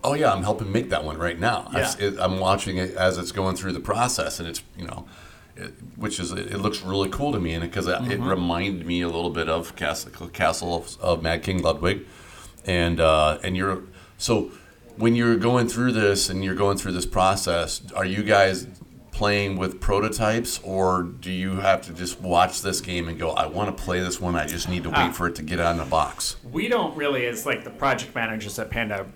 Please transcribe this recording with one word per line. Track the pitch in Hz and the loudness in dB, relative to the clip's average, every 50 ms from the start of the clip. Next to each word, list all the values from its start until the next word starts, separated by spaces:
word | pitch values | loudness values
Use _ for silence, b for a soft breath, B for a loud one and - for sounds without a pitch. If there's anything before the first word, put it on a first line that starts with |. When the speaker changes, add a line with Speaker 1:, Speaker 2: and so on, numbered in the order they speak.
Speaker 1:
"Oh, | - - 143 | 2 0 2
yeah, | 151 143 123 | 4 4 2
I'm | 98 92 | 2 2
helping | 90 104 110 - 113 98 | 0 0 0 -2 -2 -2
make | 98 117 - - | -2 -2 0 0
that | - 78 78 | -2 -2 -2
one | 76 78 78 | -4 -6 -4
right | 82 87 85 82 | -4 -4 -2 0
now. | 95 117 117 90 - - | 0 0 0 -2 -4 -4
I've | 123 | -2
Speaker 2:
Yeah. | - | -2
Speaker 1:
s-, | 90 - - - | -2 -2 -2 -2
it, | 101 101 98 95 | -2 -2 0 0
I'm | 92 92 95 95 | 0 0 0 2
watching | 92 92 98 98 - 101 92 92 | 2 2 2 2 0 -2 -2 -2
it | 90 85 - | -2 -4 0
as | 92 92 92 90 85 | 2 2 2 2 0
it's | 87 85 | -6 -6
going | - 98 92 95 90 | -4 -2 0 0 -2
through | 87 95 95 | -2 -4 -6
the | 90 87 | -6 -6
process," | - - 98 110 120 123 - - 78 80 - - | -4 -4 0 0 2 0 0 -2 -2 -4 -4 -6
and | 85 82 | -8 -8
it's, | 82 - - - - - | -8 -10 -12 -12 -14 -12
you | 87 | -10
know, | 82 - - - B B B B B B B B B B | -10 -10 -12 -12 B B B B B B B B B B
it, | - - - - - - - - | -14 -14 -14 -14 -16 -18 -18 -10
which | 110 110 107 - - | -6 -6 -6 -4 -4
is, | 90 87 | -6 -6
it, | 90 95 90 - | -6 -8 -6 -6
it | 98 95 | -6 -4
looks | 95 107 98 - | -2 -2 -4 -4
really | 90 92 95 98 98 95 | -6 -4 -2 -2 -2 -2
cool | - - 143 147 | -2 -2 -2 0
to | 131 101 | 0 0
me, | 87 82 | -2 -2
and | 82 82 85 | -2 -2 -4
it, | 85 | -4
'cause | - 98 90 | -4 -2 -2
it, | 90 | 0
it | 87 - 123 123 - 95 | -2 -2 -2 -2 -2 -2
Speaker 2:
Mm-hmm. | - 90 | 0 0
Speaker 1:
reminded | 95 90 87 87 85 85 92 101 98 85 80 | 0 0 0 0 0 0 0 -2 -2 -4 -4
me | 85 90 87 | -2 0 0
a | 87 82 | 0 0
little | 82 82 87 87 | 0 0 -2 -2
bit | 76 82 80 78 | -2 -2 0 0
of | 80 82 85 - - | 0 -2 -2 -6 -8
Castle, | - 85 73 76 - - - - - 85 82 | -4 -2 -2 -2 -2 -6 -10 -12 -14 -14 -12
Castle | - - 90 80 - - 87 85 85 | -2 2 2 2 2 2 -2 -2 -2
of, | 82 - - - - | -2 -2 -6 -10 -2
of | - 90 87 80 | 2 2 2 2
Mad | 82 82 85 82 | 2 0 0 0
King | - 98 95 87 | 0 -2 -2 2
Ludwig, | 82 82 80 73 82 92 - - - B B B B B B B B B B B - | 2 2 2 4 2 0 0 0 -6 B B B B B B B B B B B -2
and, | 95 92 87 85 85 85 80 | 0 2 2 4 2 4 6
uh, | 82 80 78 78 78 76 78 - | 6 6 8 8 6 4 2 0
and | - 90 90 | -2 -2 -2
you're, | 92 95 98 95 92 - - B B B B B B | 0 0 0 -2 -4 -6 -14 B B B B B B
so | - - 117 104 90 B B B B B B B - - - - | 0 2 2 2 0 B B B B B B B -20 -20 -6 2
when | 110 117 117 | 4 4 6
you're | 120 120 117 117 | 6 6 4 4
going | 98 110 117 123 123 120 113 | 4 4 4 4 4 2 2
through | 113 113 123 127 | 0 0 0 2
this | 117 107 104 101 98 95 - - | 2 4 4 4 4 4 2 0
and | 87 95 95 | 0 -2 -2
you're | 95 92 | -2 0
going | 92 101 101 98 | 2 2 2 2
through | 92 - 95 | 0 -2 -4
this | 90 90 87 | -2 -2 -4
process, | - - 95 92 95 95 90 - 90 85 85 82 76 - - - - - | 0 2 4 4 6 4 2 2 0 2 0 0 -2 -4 -8 -8 -8 -4
are | 92 95 | -4 -2
you | 92 95 104 | -2 -2 -2
guys | 101 101 107 101 98 95 95 90 - - - - - - - - - - | 4 6 8 8 8 6 4 -2 -6 -10 -14 -18 -20 -20 -20 -20 -18 -10
playing | - - 107 104 104 101 101 98 98 | -4 0 2 2 2 2 2 0 0
with | 92 95 95 95 - | -2 -2 -2 -4 0
prototypes, | - - 101 101 107 110 107 - 113 110 113 117 117 - - - | 2 2 4 4 2 2 0 2 2 2 2 2 0 -2 -6 -6
or | - 98 95 95 95 92 92 92 | -6 -2 0 2 4 4 4 2
do | 87 87 - - - 92 | 0 -4 -6 -10 -8 -6
you | 92 90 92 95 92 | -4 -2 -2 -2 -2
have | 92 95 98 92 - | 2 4 4 4 4
to | - 90 | 2 -10
just | 85 85 90 87 85 - | -10 -8 -8 -8 -8 -6
watch | 90 90 87 85 92 90 - - | -2 4 6 6 6 6 2 -4
this | - 95 - - | -4 -2 -4 -4
game | - 92 90 87 85 82 | -4 -4 -4 -4 -4 -4
and | 82 80 | -6 -4
go, | 87 80 | -2 -2
"I | 73 - 80 | 0 0 -2
wanna | 78 78 92 104 98 | 0 -2 -2 -2 -2
play | 95 - - - 90 90 | -4 -6 -4 -4 -2 -2
this | 90 90 87 - | -2 -2 -4 -4
one, | 95 87 87 | -2 -2 -2
I | 78 73 | -2 -2
just | 73 82 87 - - | -4 -4 -6 -4 -4
need | 90 90 - | -4 -4 -4
to | - | 0
wait | - 147 | 0 2
Speaker 2:
Ah. | 127 - | 0 0
Speaker 1:
for | - - 87 | 0 -2 -2
it | 85 - | -2 -2
to | - | -4
get | 76 76 87 85 | -6 -4 -2 0
out | 85 85 | 2 2
in | 85 82 | 2 0
the | 78 | -2
box"? | 67 82 78 73 - - - - - - - - 120 | 0 2 2 2 0 -2 -6 -6 -6 -6 -8 -14 -8
Speaker 2:
We | 127 165 208 240 | -6 -4 0 0
don't | 240 226 180 160 156 | 0 0 0 -2 -2
really, | 156 143 143 139 127 123 | -2 -2 0 0 0 0
as, | 120 120 110 - | -2 -4 -4 -2
like, | 147 123 113 - | -2 -4 -4 -4
the | - | -12
project | - - 139 139 131 117 123 - - | -6 0 2 2 2 2 -2 -6 -4
managers | 123 113 113 110 107 101 101 98 - | -4 -2 -2 -2 -4 -6 -6 -6 -6
at | 110 - | -6 -4
Panda | - 117 117 107 104 98 98 - - | -2 -2 -2 -2 -2 -4 -6 -8 -12